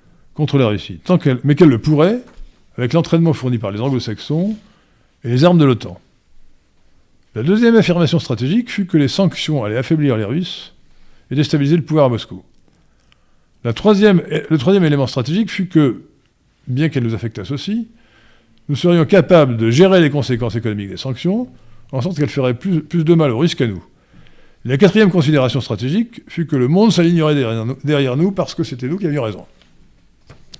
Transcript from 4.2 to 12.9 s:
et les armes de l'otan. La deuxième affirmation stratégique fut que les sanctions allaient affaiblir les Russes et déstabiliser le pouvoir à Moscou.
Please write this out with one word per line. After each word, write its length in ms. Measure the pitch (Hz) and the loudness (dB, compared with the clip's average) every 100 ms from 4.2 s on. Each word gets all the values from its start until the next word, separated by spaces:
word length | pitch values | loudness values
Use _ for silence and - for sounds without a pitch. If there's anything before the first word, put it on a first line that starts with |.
| - 156 196 214 - _ _ _ _ _ | -6 -4 -4 -6 -12 _ _ _ _ _
et 60 | 113 | -4
les 140 | 123 | 2
armes 160 | 170 180 | 4 4
de 60 | 139 | 4
l'otan. 340 | 117 92 90 _ _ _ - - - _ _ _ _ _ _ _ 107 | 2 -4 -16 _ _ _ -20 -20 -20 _ _ _ _ _ _ _ -6
La 80 | |
deuxième 320 | 135 214 233 226 | 0 2 4 4
affirmation 420 | 175 170 165 170 | 4 2 2 0
stratégique 540 | - 110 127 214 240 | -2 -4 0 -2 -2
fut 140 | - 185 | -6 -2
que 120 | 156 | 0
les 100 | 139 | 2
sanctions 560 | - 190 - - 151 | 0 -2 -2 -4 -4
allaient 140 | 107 113 | -2 -4
affaiblir 400 | 131 160 143 110 | -2 0 0 0
les 60 | |
Russes 500 | 101 151 180 - - _ _ - - - _ | -2 -4 -6 -10 -18 _ _ -20 -20 -20 _
et 60 | 131 | -4
déstabiliser 420 | 147 151 143 170 | 0 0 2 0
le 60 | |
pouvoir 240 | 170 156 135 | 0 2 2
à 20 | |
Moscou. 340 | 113 - - - _ _ _ _ | 0 -6 -16 -20 _ _ _ _